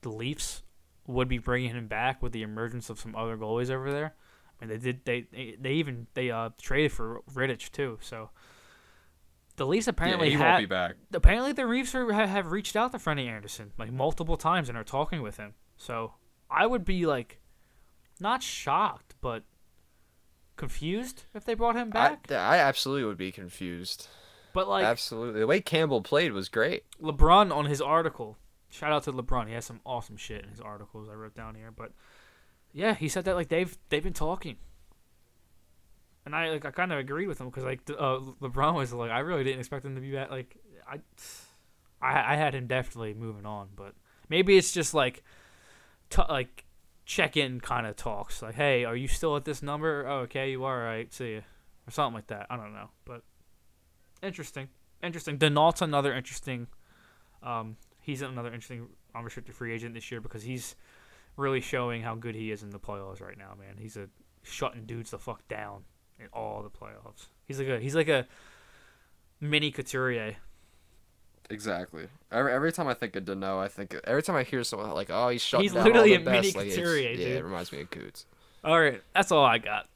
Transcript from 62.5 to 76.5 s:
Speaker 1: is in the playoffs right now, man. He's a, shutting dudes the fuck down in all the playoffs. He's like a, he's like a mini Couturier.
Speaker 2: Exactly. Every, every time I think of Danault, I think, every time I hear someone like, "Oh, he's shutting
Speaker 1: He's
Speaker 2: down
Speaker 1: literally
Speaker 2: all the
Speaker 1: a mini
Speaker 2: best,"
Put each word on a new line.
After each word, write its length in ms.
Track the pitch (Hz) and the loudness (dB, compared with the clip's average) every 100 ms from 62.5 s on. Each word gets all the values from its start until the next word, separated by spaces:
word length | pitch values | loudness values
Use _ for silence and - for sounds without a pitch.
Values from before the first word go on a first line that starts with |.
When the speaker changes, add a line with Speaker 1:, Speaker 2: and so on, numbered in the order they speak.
Speaker 1:
is 100 | 107 | -8
in 80 | 104 | -10
the 80 | 101 | -14
playoffs 420 | - 101 95 95 | -10 -10 -10 -14
right 160 | 95 98 | -16 -16
now, 180 | 98 98 | -18 -18
man. 180 | 98 101 | -20 -16
He's 180 | 110 107 | -14 -14
a, 120 | 98 _ _ _ | -16 _ _ _
shutting 420 | - - 139 117 113 | -16 -6 -6 -6 -12
dudes 240 | 117 113 | -10 -10
the 80 | 104 | -12
fuck 280 | - 107 _ | -10 -12 _
down 340 | 107 104 101 98 _ _ _ | -10 -10 -14 -20 _ _ _
in 80 | 113 | -16
all 300 | 117 110 107 | -10 -8 -8
the 80 | 104 | -12
playoffs. 560 | - 107 107 110 - - _ _ | -14 -18 -18 -20 -20 -20 _ _
He's 120 | 135 | -6
like 100 | 135 | -2
a, 120 | 123 | -2
he's 160 | 127 156 | 0 0
like 120 | 156 | 4
a 200 | 139 - - - - - - - _ _ _ _ _ | 2 2 -12 -20 -20 -20 -20 -20 _ _ _ _ _
mini 320 | 147 147 147 | 0 0 0
Couturier. 640 | 139 131 135 131 120 107 107 - - _ _ _ _ _ _ - _ - | -4 -6 -2 -2 -2 -6 -10 -16 -20 _ _ _ _ _ _ -20 _ -12
Speaker 2:
Exactly. 560 | 107 107 87 90 80 87 - _ | -8 -4 -4 -4 -12 -14 -16 _
Every, 220 | 113 135 | 0 2
every 200 | 127 156 | 2 0
time 140 | 165 151 | 0 -4
I 80 | |
think 220 | 120 113 98 | -2 -4 -6
of 80 | |
Danault, 340 | 95 98 98 95 | -6 -4 -2 -2
I 80 | 98 | -4
think, 300 | - 101 82 | -6 -10 -8
every 180 | - 135 | 0 0
time 140 | 160 165 | 2 0
I 80 | |
hear 180 | 123 131 | 0 -2
someone 300 | 120 107 104 | -2 -4 -4
like, 160 | 78 101 | -4 -2
"Oh, 200 | 95 123 | 0 0
he's 120 | 120 | 0
shutting 220 | - 127 | 2 2
Speaker 1:
He's 80 | 202 | 4
Speaker 2:
down 100 | 120 | 8
Speaker 1:
literally 320 | 214 233 214 180 | 8 10 10 8
Speaker 2:
all 60 | |
the 80 | 165 | 6
Speaker 1:
a 20 | |
mini 140 | - | 4
Speaker 2:
best," 100 | 196 | 4